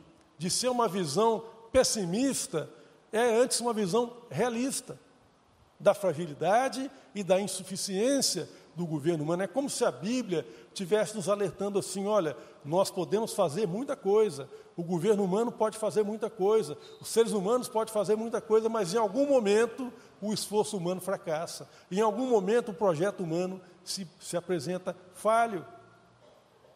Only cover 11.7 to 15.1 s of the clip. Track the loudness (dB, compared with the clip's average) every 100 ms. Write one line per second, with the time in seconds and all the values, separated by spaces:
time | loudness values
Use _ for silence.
11.7 | -2 -4 -4 0 2 0 -4 -12 -16 -2
12.7 | 0 0 -2 -2 -2 -2 0 0 0 -2
13.7 | -2 -6 -4 2 4 4 0 -12 -16 -14
14.7 | -8 -4 0 2